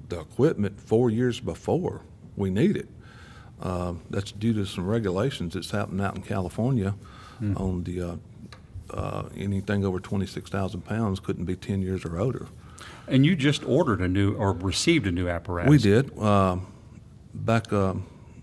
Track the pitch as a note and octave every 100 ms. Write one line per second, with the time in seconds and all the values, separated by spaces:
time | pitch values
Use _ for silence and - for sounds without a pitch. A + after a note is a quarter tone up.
0 | - F2 D#2 - B2 - G2 G2+ - A2+
1 | B2 A2+ B2 A2+ - - - C3+ F3+ -
2 | - - - - F#2+ F#2+ F#3 E3 - -
3 | - - - - - - F#2 F2+ F2+ F2
4 | - - G2+ G2+ A2+ G#2+ F#2+ - F2+ A#2
5 | G2 F2+ B2+ - F#2 F#2 - G#2 G#2 F#2
6 | G2+ - - G2 F2+ - A#2+ B2+ F#2+ G2+
7 | - - - - G#2+ F#2+ F#2+ F2+ E2+ F2+
8 | F2 F2+ - - - - - - - G#2
9 | G2 G2+ G2+ - G2+ G2 F#2+ G2+ G2 F#2
10 | - G2+ F#2 - - G2+ F#2+ F#2 - A2
11 | A2 F#2+ - - F2 F#2 - G2 F#2 F#2
12 | E2 E2+ B2 A#2 - - - - - -
13 | - C3 D3 F#3 C#3 D3 - C3+ E3+ F#2+
14 | F#2 F#2 G2 - G2 E2 F#2+ - - E3
15 | G2 F2 F2 E2+ - F2 E2+ D3 G#2 G#2+
16 | C#3 - G#2 G2+ F#2+ F2+ F#2 - - -
17 | - - - - A2 A2+ - G#2 F#2+ G2
18 | - - - -